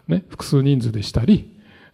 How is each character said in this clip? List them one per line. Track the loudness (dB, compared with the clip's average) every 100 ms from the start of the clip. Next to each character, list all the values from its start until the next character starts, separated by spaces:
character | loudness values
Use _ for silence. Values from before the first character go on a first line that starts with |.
| -4
ね、 | -4 -4
複 | -14 -2
数 | 0
人 | 2 0
数 | 0
で | -4
し | -4
た | -2 2
り、 | 2 0 -20 _ -20 -14